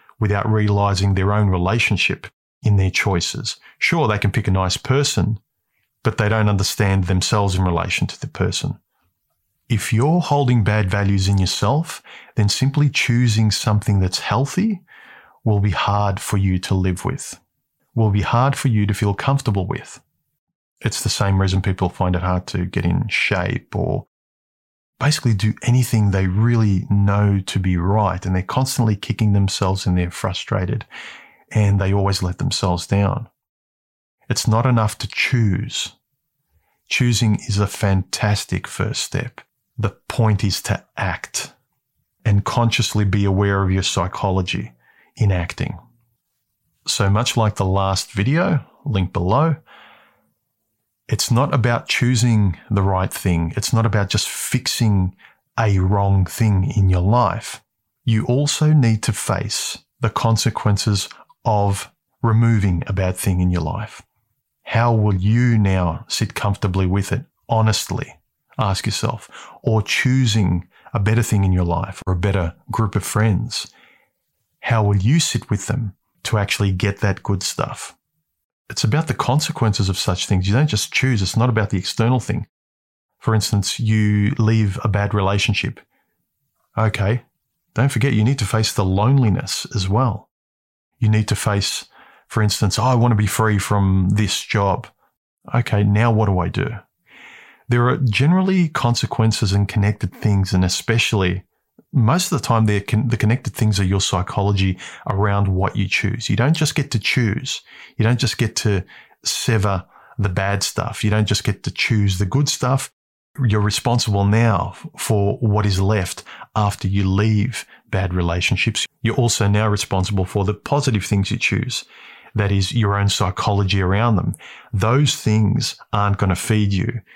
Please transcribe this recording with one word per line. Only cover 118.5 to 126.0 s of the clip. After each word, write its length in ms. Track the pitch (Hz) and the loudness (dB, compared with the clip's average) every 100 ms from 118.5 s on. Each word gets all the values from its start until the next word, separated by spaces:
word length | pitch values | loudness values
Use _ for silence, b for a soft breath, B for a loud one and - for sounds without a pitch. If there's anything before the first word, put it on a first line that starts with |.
| 92 - - - _ | 0 -2 -2 -6 _
You're 140 | - 113 | -2 2
also 340 | 117 - 101 | 0 2 2
now 180 | 104 110 | 2 2
responsible 580 | 104 - 95 92 101 92 | 0 -2 -2 0 -2 -2
for 200 | 101 98 | -2 -2
the 80 | |
positive 520 | 104 - 143 143 107 - | -4 -2 -2 0 -2 0
things 240 | 101 98 | -2 0
you 80 | - | -2
choose. 460 | - 98 127 - - B B B B 110 | -2 -2 -4 -6 -10 B B B B -2
That 180 | 98 | 0
is 180 | 98 95 | 2 0
your 260 | 120 104 101 | 0 0 2
own 120 | 101 | 0
psychology 720 | - 92 - - 101 95 98 | 0 -2 -2 0 0 2 0
around 340 | 92 98 117 101 | 0 2 2 0
them. 200 | - - B B B | -2 -6 B B B
Those 460 | 101 110 135 147 - | -2 2 2 2 0
things 580 | - 107 104 101 110 - - | 0 2 2 0 -2 -8 -6
aren't 280 | 104 | -2